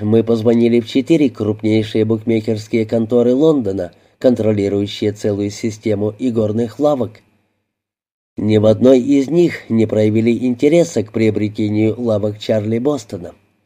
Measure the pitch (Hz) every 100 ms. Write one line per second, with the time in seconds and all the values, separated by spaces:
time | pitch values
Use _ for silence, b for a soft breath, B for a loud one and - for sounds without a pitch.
0 | 107 113 110 117 110 117 117 117 113 -
1 | 127 165 143 - 104 107 107 110 107 117
2 | 110 110 110 113 107 107 107 117 110 120
3 | 110 120 120 127 160 147 101 95 87 b
4 | b b 131 117 107 104 98 101 101 -
5 | 107 104 110 101 101 107 117 107 113 101
6 | 104 104 127 113 107 107 117 - 147 143
7 | 113 - _ _ _ _ _ _ _ _
8 | _ _ _ - 104 107 104 110 120 131
9 | 123 139 131 165 175 - - 113 107 107
10 | 107 107 113 117 127 120 147 170 165 -
11 | 135 113 110 104 104 107 104 107 110 110
12 | 120 107 107 104 - 110 104 113 127 147
13 | - 98 87 - _ _